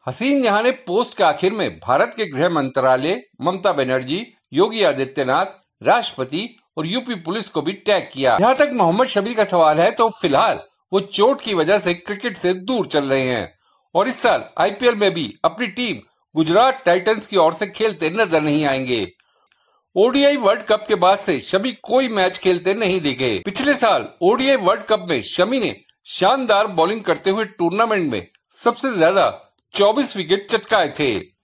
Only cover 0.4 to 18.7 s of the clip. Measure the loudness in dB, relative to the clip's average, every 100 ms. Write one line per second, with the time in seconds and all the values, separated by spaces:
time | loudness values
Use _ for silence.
0.4 | 2 2 0 -2 -4 -2 -2 2 2 2
1.4 | -2 0 -4 -6 0 2 0 -2 -6 -2
2.4 | 0 0 -2 0 2 2 0 -4 -8 _
3.4 | -4 0 -2 0 0 -2 -2 -6 -8 _
4.4 | _ 0 0 2 0 0 -4 -4 0 0
5.4 | -2 -8 _ _ 0 0 0 -8 -6 -6
6.4 | -8 -14 _ -8 -6 -6 -6 -10 -6 -6
7.4 | -6 -6 -6 -6 0 0 -2 -2 2 4
8.4 | 2 4 0 2 2 2 0 0 -2 -2
9.4 | 0 4 4 4 2 2 0 0 0 2
10.4 | 2 -2 -8 _ _ -4 -4 2 2 2
11.4 | -2 -2 2 2 0 -6 -6 -8 -8 -4
12.4 | -2 -2 -4 -4 -2 -2 0 0 0 -2
13.4 | -4 _ _ _ _ -2 -2 0 0 0
14.4 | -2 -2 -2 2 0 2 0 0 -8 -4
15.4 | -4 -2 -8 -4 -6 -6 _ _ _ -2
16.4 | 2 4 4 2 2 2 2 -2 -2 2
17.4 | 2 2 -8 -2 -4 0 -4 0 0 2
18.4 | 0 0 0